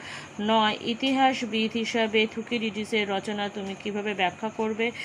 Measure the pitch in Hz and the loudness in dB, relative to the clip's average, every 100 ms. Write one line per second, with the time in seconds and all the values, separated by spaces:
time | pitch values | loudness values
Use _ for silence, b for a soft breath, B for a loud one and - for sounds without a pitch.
0 | B B B - 208 220 214 - - 226 | B B B -4 2 4 4 2 -4 0
1 | 269 262 262 254 220 220 220 233 220 240 | 2 6 4 4 -2 0 0 0 0 2
2 | 220 220 220 226 220 240 220 202 208 220 | 4 4 2 0 -4 -2 -2 -4 -2 0
3 | 202 196 214 208 202 208 196 190 214 208 | 0 -2 -2 -4 -4 -4 -8 -6 -4 -4
4 | 208 196 180 - 220 220 220 220 233 B | -2 0 0 0 -6 -2 -2 0 -2 B